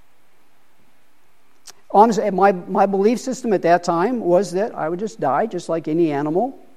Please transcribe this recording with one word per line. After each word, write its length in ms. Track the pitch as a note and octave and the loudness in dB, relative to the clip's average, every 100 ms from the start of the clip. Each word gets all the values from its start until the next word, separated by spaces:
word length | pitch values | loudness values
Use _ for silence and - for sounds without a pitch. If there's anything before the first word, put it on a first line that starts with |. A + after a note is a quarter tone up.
| - - - - - - - - - - - - - - - - - - - | -20 -20 -20 -20 -20 -20 -20 -20 -20 -20 -20 -20 -20 -20 -20 -20 -20 -20 0
honestly, 380 | G3 A3+ G#3+ G#3 | 4 4 4 -2
my, 220 | F#3 G3+ | 2 2
my 340 | F3+ F3+ F#3+ G3+ | 2 -2 0 2
belief 340 | G3 G#3 B3 | 2 2 0
system 320 | C4 A#3+ A#3 | -4 -6 -2
at 100 | F#3+ | 0
that 220 | E3 F3 | 2 2
time 360 | F3+ E3 G#3 B3 | 2 0 0 -2
was 320 | F3+ F3 F3+ | 2 2 2
that 220 | F3 A3+ | -4 -4
I 140 | - D#3 | -4 -6
would 100 | F3+ | -6
just 220 | A3 - | -8 -4
die 260 | C#3+ C#3+ A3+ | -2 0 -2
just 220 | F3 - | -6 -6
like 200 | E3 D3+ | -6 -2
any 240 | E3 E3 | 0 0
animal 460 | C#3+ D3+ F3 C4 - - | 0 -2 -2 -2 -6 -20